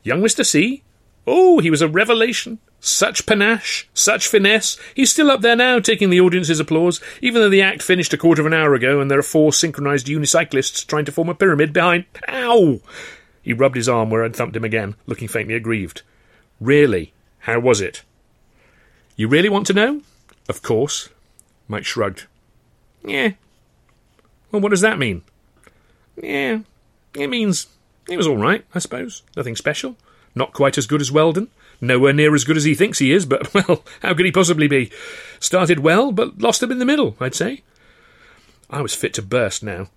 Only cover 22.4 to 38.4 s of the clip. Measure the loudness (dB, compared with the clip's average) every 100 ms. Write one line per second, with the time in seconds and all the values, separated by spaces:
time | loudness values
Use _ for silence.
22.4 | _ _ _ _ _ _ -8 -4 -4 -4
23.4 | _ _ _ _ _ _ _ _ _ _
24.4 | _ -4 0 2 2 0 -4 -6 _ _
25.4 | _ _ _ _ _ _ _ -16 -10 -6
26.4 | -4 -6 -8 _ _ _ _ -8 -6 -2
27.4 | -2 -4 -6 _ _ _ -12 -4 -2 -2
28.4 | -2 -2 _ -10 -10 -10 -12 -16 _ -12
29.4 | -10 -6 -6 -6 -10 -14 _ _ _ -8
30.4 | -6 0 0 0 -2 -2 0 2 2 0
31.4 | -6 _ _ _ 0 4 4 4 4 2
32.4 | 2 0 0 0 0 0 2 2 2 -4
33.4 | 0 -2 0 -2 -4 -8 -4 0 0 2
34.4 | 2 2 2 0 -2 -10 -18 -18 -20 -8
35.4 | -2 0 2 2 4 2 2 0 -4 -2
36.4 | -2 0 -4 -2 -2 0 -2 -4 -8 -4
37.4 | -6 -8 _ _ _ _ _ _ _ _